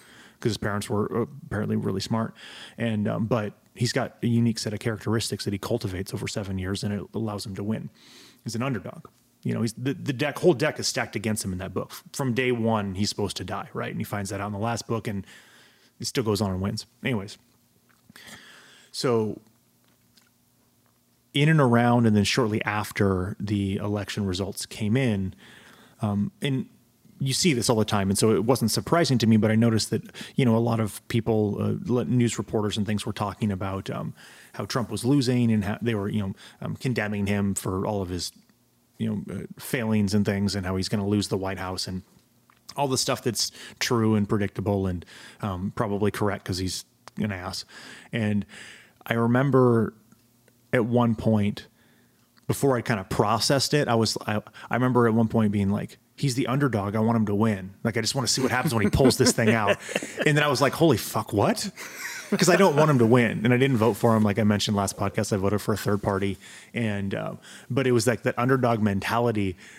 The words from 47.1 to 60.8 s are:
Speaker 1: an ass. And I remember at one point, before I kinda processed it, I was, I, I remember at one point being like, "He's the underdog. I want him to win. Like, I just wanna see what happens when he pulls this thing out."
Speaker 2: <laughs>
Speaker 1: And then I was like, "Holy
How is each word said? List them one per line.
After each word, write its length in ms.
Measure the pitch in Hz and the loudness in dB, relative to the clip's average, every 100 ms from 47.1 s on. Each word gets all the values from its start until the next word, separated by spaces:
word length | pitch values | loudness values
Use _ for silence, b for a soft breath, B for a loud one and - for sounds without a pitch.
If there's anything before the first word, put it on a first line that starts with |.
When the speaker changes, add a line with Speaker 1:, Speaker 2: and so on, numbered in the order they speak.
| - | -6
Speaker 1:
an 140 | 107 | -6
ass. 320 | 95 92 - - B B B B | -6 -8 -10 -14 B B B B
And 320 | 123 107 104 98 B B B B B - | -2 0 -2 -4 B B B B B -2
I 100 | 117 | 2
remember 800 | 117 123 143 131 123 117 107 - _ _ _ _ _ _ - | 4 4 4 6 6 4 2 -4 _ _ _ _ _ _ -2
at 140 | 127 117 | 0 2
one 300 | 120 120 113 | 4 2 2
point, 500 | 113 107 104 - - b b b b b b _ - | 2 2 2 -4 -12 b b b b b b _ -6
before 300 | - 139 123 | 0 2 0
I 40 | |
kinda 220 | - 110 95 | 0 -2 -2
processed 680 | - 107 113 - 139 - | 0 2 2 2 0 2
it, 140 | 147 127 | 0 2
I 60 | 117 | 2
was, 220 | 107 - - | 2 0 -4
I, 160 | 107 - B B | -6 -6 B B
I 60 | 117 | 0
remember 320 | 127 123 117 | 2 4 4
at 60 | |
one 140 | 113 110 | 4 2
point 240 | 113 107 | 2 2
being 180 | 101 98 | 2 0
like, 260 | 104 - - _ - | 0 -4 -12 _ -4
"He's 200 | 143 120 | -4 -2
the 100 | - | 0
underdog. 480 | 135 143 107 98 110 | 2 2 0 -2 0
I 40 | |
want 160 | 110 117 | 2 2
him 100 | 104 | 2
to 80 | 101 | 2
win. 360 | 110 98 95 - | 2 0 -6 -6
Like, 120 | 117 113 | -4 -2
I 40 | |
just 120 | 110 | -2
wanna 140 | 139 113 | -2 -2
see 140 | - | 0
what 100 | 131 | 0
happens 220 | 123 - | 0 0
when 100 | 113 | 2
he 60 | 104 | 2
pulls 280 | - 131 - | 4 4 6
this 140 | 247 | 2
thing 180 | - 113 | 4 2
out." 280 | 113 104 - B B | 4 2 -2 B B
Speaker 2:
<laughs> 240 | B B 156 | B B 2
Speaker 1:
And 80 | 147 | 4
then 60 | |
I 40 | 147 | 2
was 140 | 123 | 4
like, 120 | 135 | 2
"Holy 240 | - | 4